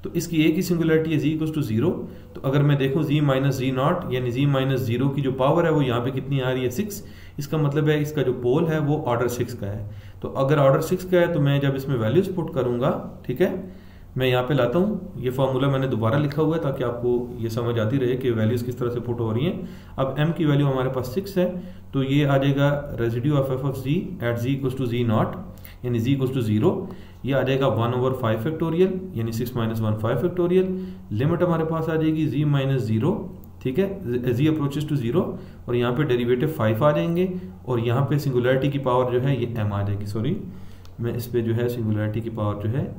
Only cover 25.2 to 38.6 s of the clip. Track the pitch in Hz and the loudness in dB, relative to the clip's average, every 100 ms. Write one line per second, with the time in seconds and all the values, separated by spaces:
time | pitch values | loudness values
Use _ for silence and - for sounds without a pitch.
25.2 | 107 - - - - - 123 117 113 139 | 0 -2 -12 -14 -16 -10 -2 0 2 2
26.2 | 131 120 110 107 156 - - - - - | 2 0 2 4 4 0 -6 -12 -16 -10
27.2 | 120 135 123 135 135 107 117 127 127 113 | -2 0 2 2 2 2 0 2 0 0
28.2 | 110 110 131 156 165 165 190 - - - | 0 0 -2 -2 -2 2 2 2 -6 -4
29.2 | 113 113 - 123 113 113 110 104 113 127 | -4 -2 -2 -2 -2 0 0 0 0 0
30.2 | 175 - 175 185 185 185 - - - 104 | 0 0 2 4 2 -2 -6 -12 -6 0
31.2 | 143 170 180 165 160 160 151 160 156 156 | 0 2 2 2 0 -2 0 0 2 2
32.2 | 147 127 147 143 135 135 107 110 110 - | 0 2 2 2 2 0 2 2 2 -2
33.2 | - - - - 127 127 196 190 120 123 | -6 -12 -16 -8 -4 0 0 -2 -4 -2
34.2 | 123 117 156 151 143 156 147 147 117 147 | 0 2 2 2 -2 -2 -2 -2 0 0
35.2 | 233 - - - - 120 120 123 147 123 | -2 -6 -12 -14 -2 0 0 0 2 2
36.2 | 120 123 151 - 110 113 151 151 170 170 | 2 2 0 0 0 4 2 2 0 0
37.2 | 185 180 - - - 120 117 120 143 151 | -2 -4 -10 -14 -4 -2 0 0 2 0
38.2 | 143 123 123 131 | 2 2 2 2